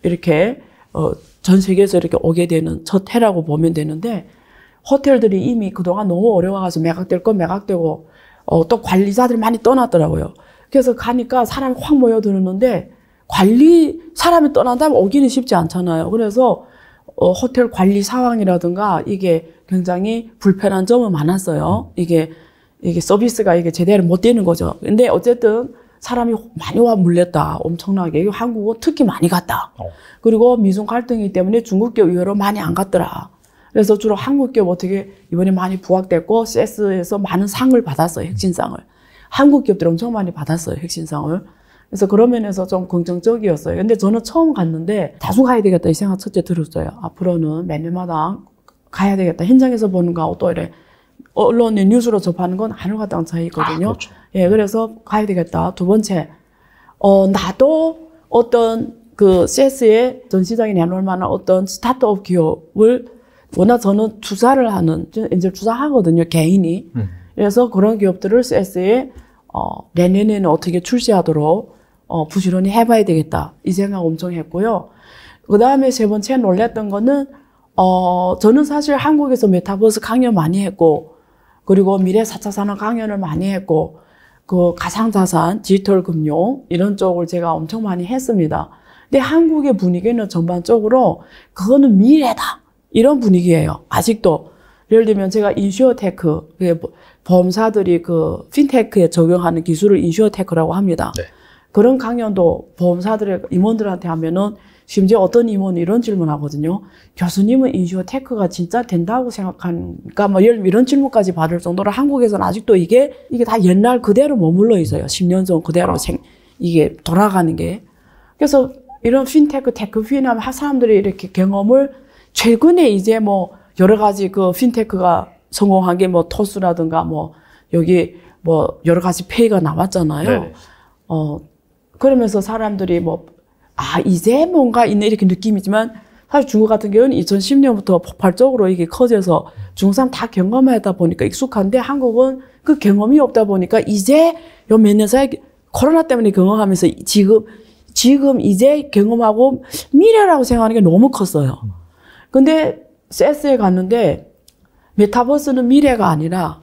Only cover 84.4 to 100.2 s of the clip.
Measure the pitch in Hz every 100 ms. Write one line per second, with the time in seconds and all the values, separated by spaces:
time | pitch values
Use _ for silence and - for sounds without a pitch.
84.4 | _ 180 175 170 - 196 226 208 185 170
85.4 | 165 208 - 196 196 190 180 165 156 151
86.4 | 190 262 - 175 196 202 190 175 170 180
87.4 | 170 160 160 226 214 180 175 262 262 220
88.4 | 156 - 76 - _ _ _ 269 247 320
89.4 | 330 311 285 214 180 175 202 240 202 175
90.4 | 170 175 170 226 214 262 220 - - -
91.4 | _ - 185 269 277 196 220 311 262 220
92.4 | - - _ _ _ - 240 294 226 180
93.4 | 175 165 151 147 _ - - 220 190 151
94.4 | - _ _ _ _ 220 220 208 190 214
95.4 | 202 - 202 196 254 247 202 175 170 156
96.4 | - _ 185 165 - _ _ _ - 180
97.4 | 180 185 220 220 180 170 170 170 156 -
98.4 | - - 285 262 220 208 170 175 165 175
99.4 | 175 165 165 160 202 196 175 170